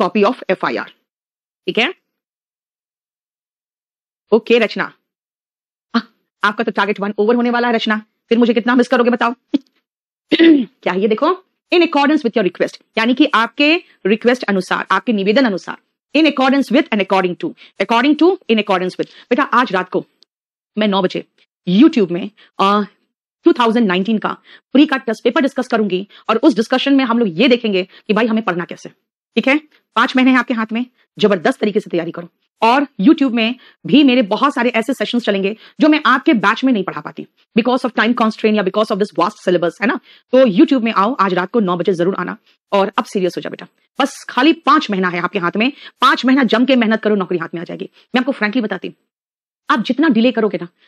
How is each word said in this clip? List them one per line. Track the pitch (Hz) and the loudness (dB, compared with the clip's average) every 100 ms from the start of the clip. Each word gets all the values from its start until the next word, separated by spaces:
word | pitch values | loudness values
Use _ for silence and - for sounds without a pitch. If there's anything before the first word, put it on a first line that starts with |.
copy | 185 220 202 | -2 2 0
of | - - | 0 -4
एफआईआर। | - 156 113 113 - _ _ _ _ _ _ - | -4 -4 -6 -8 -16 _ _ _ _ _ _ -6
ठीक | 180 | -4
है? | 247 381 _ _ _ _ _ _ _ _ _ _ _ _ _ _ _ _ _ _ _ _ _ _ _ | -4 -6 _ _ _ _ _ _ _ _ _ _ _ _ _ _ _ _ _ _ _ _ _ _ _
ओके | 220 226 233 | -2 2 0
रचना, | 220 196 151 - _ _ _ _ _ _ _ _ _ 233 | 0 -4 -8 -10 _ _ _ _ _ _ _ _ _ -6
आ, | - _ _ _ | -6 _ _ _
आपका | 202 208 | -4 -2
तो | 233 | -4
टारगेट | 208 202 208 | -2 -2 -2
one | 202 214 | -6 -2
over | 208 240 | 0 0
होने | 240 | 0
वाला | 240 240 | -2 -2
है | |
रचना, | 226 - 214 214 _ _ | -2 -2 -4 -6 _ _
फिर | 226 | 0
मुझे | 233 | 2
कितना | 233 226 247 | 0 0 0
miss | 240 | 2
करोगे | 247 240 | 0 0
बताओ? | 240 233 | 0 -2
<clears throat> | 247 _ 277 - _ _ _ _ _ _ - 330 294 208 _ | -4 _ -6 -6 _ _ _ _ _ _ 4 6 4 2 _
क्या | - | -6
ये | 180 208 | -2 0
देखो, | 214 302 370 _ _ _ | 0 -2 -2 _ _ _
in | 349 | 0
accordance | 330 294 277 302 233 | 2 2 2 0 0
with | 233 | -2
your | 185 | -2
request, | - - - _ - | -2 -6 -6 _ -4
यानी | 226 | -2
कि | 254 302 | 2 2
आपके | 214 233 - 294 339 - _ 185 | 2 -2 0 0 0 -4 _ -2
request | 220 226 254 | 0 0 0
अनुसार, | - 196 180 180 - | 0 -2 -2 -4 -2
आपके | 190 - | -2 0
निवेदन | 214 196 214 254 | -2 0 2 0
अनुसार, | 185 - - _ _ _ 285 | -2 -8 -16 _ _ _ 0
in | 311 | 0
accordance | 285 262 269 262 | 2 0 0 2
with | 233 - | 0 0
and | 214 | -2
according | 190 190 185 175 | 0 0 0 -4
to, | 160 - - - | -8 -12 -20 -8
according | 196 233 269 302 | -2 0 2 2
to, | 320 381 | 2 2
in | - 226 | 0 -2
accordance | 208 190 185 - | 0 -2 -2 -6
with। | - | -10
बेटा | - _ 247 | -10 _ -2
आज | 185 220 254 | 0 0 0
रात | 185 180 | -2 -4
को | 190 - _ _ _ _ _ _ - | -6 -8 _ _ _ _ _ _ -2
मैं | 214 | 0
नौ | 196 | 2
बजे | 180 - - _ _ _ - | 0 -2 -10 _ _ _ 0
YouTube | 180 - 254 185 | 4 4 4 0
में, | 175 - - _ - | -2 -8 -14 _ -2
आ, | 196 208 202 _ _ _ _ _ | 0 0 -2 _ _ _ _ _
टू | - | 2
थाउजेंड | 330 233 220 220 | 2 2 2 2
नाइनटीन | 185 196 220 | 0 0 -2
का | - - _ - _ | -4 -8 _ -20 _
प्री | 262 302 | 0 2
का | 269 | -2
टेस्ट | - 220 | -6 -4
paper | 240 247 | -2 -2
discuss | 269 - 233 | -2 -4 -4
करूंगी | 226 208 180 202 - - | -4 -2 -4 -8 -12 -6
और | 220 | 0
उस | 320 196 | 2 2
discussion | 226 262 277 | -2 -2 0
में | 277 254 | 0 2
हम | 233 | 0
लोग | 226 | -2
ये | 160 208 | 0 2
देखेंगे | 240 233 190 | 2 0 -2
कि | 180 - - | -4 -10 -4
भाई | 208 233 | 0 0
हमें | 220 | -2
पढ़ना | 220 175 170 | -2 -4 -6
कैसे, | - 170 - _ _ _ - | -12 -18 -20 _ _ _ -4
ठीक | 226 | 0
है? | 294 - _ _ - | -2 -2 _ _ -2
पांच | 240 262 | 0 2
महीने | 254 | 2
हैं | 254 | 2
आपके | 233 | 0
हाथ | 233 220 | -4 -4
में, | 226 247 _ _ - | -6 -8 _ _ -2
जबरदस्त | 208 196 185 262 | 0 0 0 -2
तरीके | 214 202 | -2 -2
से | 185 | -4
तैयारी | 175 165 | -6 -6
करो। | 170 175 _ _ _ | -10 -16 _ _ _
और | 220 254 294 - | 2 2 0 0
YouTube | 190 - 277 | 2 4 2
में | 226 226 247 - _ 156 | 0 -4 -6 -14 _ 0
भी | 220 | 4
मेरे | 285 247 | 4 4
बहुत | 208 202 269 285 | 0 0 0 0
सारे | 240 | -2
ऐसे | 226 226 | -2 -2
sessions | 262 208 240 226 | -4 -4 -2 -2
चलेंगे | 196 196 220 - - | -2 -2 -6 -14 0
जो | 302 | 2
मैं | 302 294 | 4 2
आपके | 254 262 | 2 2
batch | 269 202 220 | 2 2 0
में | 262 | 0
नहीं | 233 | 0
पढ़ा | 185 151 | -2 -8
पाती | 156 156 - _ _ - | -12 -14 -16 _ _ -2
because | 254 247 247 | 0 0 -2
of | |
time | - 220 | -2 0
constraint | 240 226 - 220 214 | 0 -2 0 0 0
या | |
because | 190 196 220 | 0 -2 -2
of | 208 | -2
this | 202 - | -4 -2
vast | 175 - - | -2 -2 -2
syllabus, | 180 170 - | 0 0 -2
है | 208 | -4
ना? | 339 - - _ | -4 -8 -20 _
तो | 254 262 | 2 4
YouTube | 180 320 269 | 4 4 2
में | 226 | 0
आओ, | 202 196 | 0 -2
आज | 277 196 | 0 -2
रात | 175 180 | -2 -2
को | 247 | -2
नौ | 196 180 | 0 0
बजे | 175 | -2
जरूर | 175 175 196 | 0 0 -2
आना। | 180 196 _ _ _ | -6 -10 _ _ _
और | 202 196 - | 0 0 -2
अब | 220 | -6
serious | 208 180 160 | -4 -4 -4
हो | |
जाओ | 151 | -10
बेटा, | - 87 _ _ - | -12 -18 _ _ -4
बस | 277 - - | -4 -4 -6
खाली | - 285 | 2 2
पांच | 330 - 214 202 | 2 2 2 0
महीना | 196 185 | -4 -4
है | 175 | -4
आपके | 175 208 | -4 -4
हाथ | 175 202 | -4 -2
में, | 240 - - - | -2 -4 -14 -2
पांच | 254 311 240 | 0 2 2
महीना | 262 | 2
जम | 240 226 254 | 2 2 2
के | 254 | 2
मेहनत | 220 220 | 2 0
करो, | 220 208 | 0 -2
नौकरी | 185 180 | -2 -6
हाथ | 170 | -6
में | 170 | -10
आ | |
जाएगी। | 170 170 - - _ 240 | -12 -12 -14 -18 _ -4
मैं | |
आपको | 254 | -2
frankly | 262 214 208 | -2 -4 -2
बताती | 214 180 180 | -4 -6 -10
हूँ, | 160 _ _ _ _ _ _ - | -16 _ _ _ _ _ _ -4
आप | 220 | -4
जितना | 208 240 320 | -2 -2 0
delay | 226 240 | 2 0
करोगे | 226 220 180 | 0 -4 -4
ना, | 175 _ | -10 _